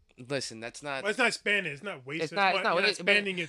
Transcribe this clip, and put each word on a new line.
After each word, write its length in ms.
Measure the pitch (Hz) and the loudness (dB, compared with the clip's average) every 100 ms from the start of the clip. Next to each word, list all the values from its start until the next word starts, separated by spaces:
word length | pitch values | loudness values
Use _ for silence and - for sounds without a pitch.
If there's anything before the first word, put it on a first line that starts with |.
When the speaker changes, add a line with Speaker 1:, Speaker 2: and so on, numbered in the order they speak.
| _ - 127 | _ -20 -6
Speaker 1:
listen, 320 | 139 - 113 | -6 -4 -10
that's 200 | 117 - | -12 -10
not 220 | 143 135 | -8 -4
Speaker 2:
Well, 60 | 196 | -2
it's 100 | 208 | 2
not 140 | 233 | 2
Spanish. 400 | - 208 202 170 | 2 0 0 0
It's 100 | 143 | -6
not 220 | 202 156 127 | -10 -10 -8
wasted. 180 | 160 | -4
Speaker 1:
It's 80 | 156 | -2
not, 220 | 175 190 185 | 2 2 4
it's 80 | |
not, 120 | 208 175 | 2 4
Speaker 2:
You're 80 | 202 | 2
Speaker 1:
it, 40 | |
it, 40 | - | 2
Speaker 2:
spending 400 | 196 208 202 | 4 4 2
your 100 | 180 | -4